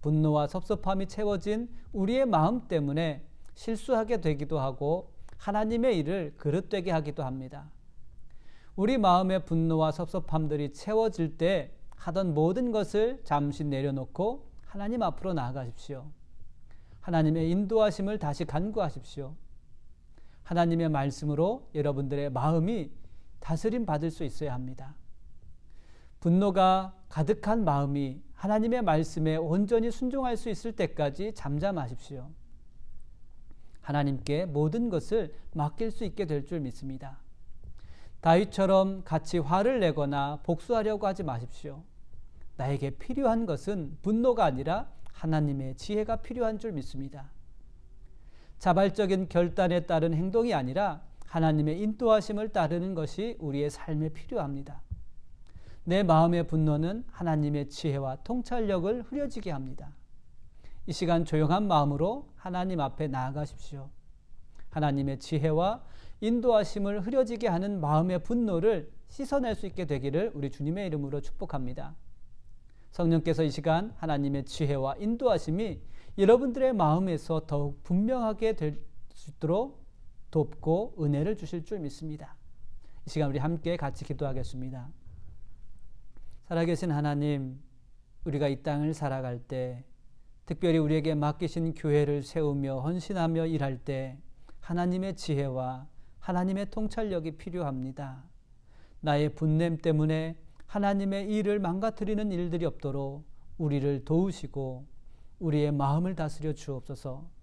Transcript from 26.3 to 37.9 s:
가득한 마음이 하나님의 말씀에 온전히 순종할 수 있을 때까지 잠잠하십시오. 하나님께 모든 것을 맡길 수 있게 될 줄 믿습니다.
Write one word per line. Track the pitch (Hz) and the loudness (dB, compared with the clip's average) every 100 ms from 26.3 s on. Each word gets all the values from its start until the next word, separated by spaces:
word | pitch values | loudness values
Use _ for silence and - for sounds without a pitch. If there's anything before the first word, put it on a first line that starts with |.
| 175 202 190 185 185 190 - - | 6 6 6 6 6 2 -10 -8
가득한 | - 151 214 202 226 196 | -2 2 2 4 4 4
마음이 | 143 143 143 139 135 - | 4 2 0 -2 -4 -12
하나님의 | - 196 214 226 247 | -6 0 2 4 2
말씀에 | 208 156 160 - 156 156 | 4 4 4 2 2 2
온전히 | 165 175 202 233 226 | 2 2 4 4 2
순종할 | 226 254 269 254 233 | 0 -2 0 0 0
수 | 240 | -2
있을 | 226 233 | -4 -6
때까지 | 214 170 - 147 - 202 | -2 -2 0 -2 0 -6
잠잠하십시오. | 214 - 147 190 185 123 123 - 139 131 - - - - - - - - - - - - - - - | -4 -4 -2 0 -2 -4 -8 -10 -12 -12 -14 -16 -16 -16 -12 -8 -8 -10 -12 -14 -14 -14 -14 -14 -14
하나님께 | - 143 143 131 - 147 180 | -2 0 2 0 -2 -2 0
모든 | 147 151 226 240 | 2 2 2 0
것을 | 175 - 151 147 - - | 0 0 0 0 -6 -8
맡길 | 165 147 - 226 | -2 -2 0 -2
수 | 214 208 | 0 -4
있게 | 156 185 | -4 -2
될 | 151 143 | -2 -2
줄 | 170 | -4
믿습니다. | 135 117 135 131 131 135 - - - - - - - | -4 -6 -8 -8 -10 -12 -14 -14 -10 -10 -10 -12 -12